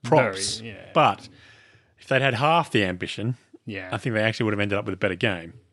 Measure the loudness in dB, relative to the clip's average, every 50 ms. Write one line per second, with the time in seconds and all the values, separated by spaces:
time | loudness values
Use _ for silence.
0 | 2 4 4 4 4 2 0 -4 -6 -6 -6 -8 -10 -14 -14 -16 -18 -2 2 4
1 | 4 4 2 0 -8 -20 -20 -20 -20 -20 -20 -20 -20 _ _ _ _ _ _ _
2 | -4 0 0 2 2 2 0 2 2 2 4 2 2 2 2 2 2 2 -2 -4
3 | -6 -8 -8 -4 -4 -4 -4 -6 _ _ -20 -18 _ -12 -10 -10 -10 -8 -8 -6
4 | -4 -2 0 2 2 2 0 0 0 0 0 0 0 0 0 -2 -2 -4 -4 -2
5 | 0 -2 0 0 0 -2 -2 -2 -8 -14 -18 -20 _ _